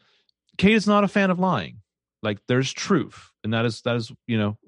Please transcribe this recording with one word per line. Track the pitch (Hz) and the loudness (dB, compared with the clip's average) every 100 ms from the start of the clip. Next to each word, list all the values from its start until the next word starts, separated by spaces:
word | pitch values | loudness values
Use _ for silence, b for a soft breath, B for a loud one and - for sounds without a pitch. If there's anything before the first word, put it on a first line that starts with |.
| _ _ _ _ _ - | _ _ _ _ _ 0
Kate | 190 | 4
is | 220 202 | 4 4
not | 208 | 2
a | 202 | 2
fan | 208 196 | 0 0
of | 180 | 0
lying. | 185 135 76 104 _ _ _ _ | 0 -2 -6 -14 _ _ _ _
Like, | 110 98 - | -6 -6 -2
there's | 127 135 | 0 0
truth, | - - 180 - - - _ | -6 0 0 0 -12 -20 _
and | 107 | -4
that | 113 | -2
is, | 120 110 | -2 -2
that | 123 120 | -4 -4
is, | 110 - - | -4 -12 -4
you | 110 | -2
know, | 104 107 | -2 -4